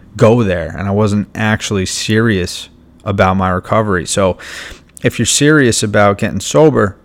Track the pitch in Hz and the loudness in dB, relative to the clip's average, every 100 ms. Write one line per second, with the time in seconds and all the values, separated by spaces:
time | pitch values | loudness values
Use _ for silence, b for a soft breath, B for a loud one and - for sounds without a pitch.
0 | B - 117 120 107 87 78 78 98 101 | B 2 4 4 2 -2 -4 -6 -4 0
1 | 107 104 98 - 110 107 - 101 92 - | 0 0 -4 -4 -2 -2 -2 -4 -4 -6
2 | - 110 117 98 90 - - _ _ _ | -2 0 2 0 -4 -8 -16 _ _ _
3 | 107 101 95 95 92 92 - 110 107 92 | -6 0 2 2 0 -2 -2 -2 0 -2
4 | - - 95 87 B B B B B - | -2 -2 0 -2 B B B B B -6
5 | 131 - 113 - 143 156 127 107 110 104 | -4 -2 -2 2 4 4 4 2 0 2
6 | 101 101 107 90 - 143 156 120 104 - | 2 2 -4 -6 -2 4 4 4 0 -4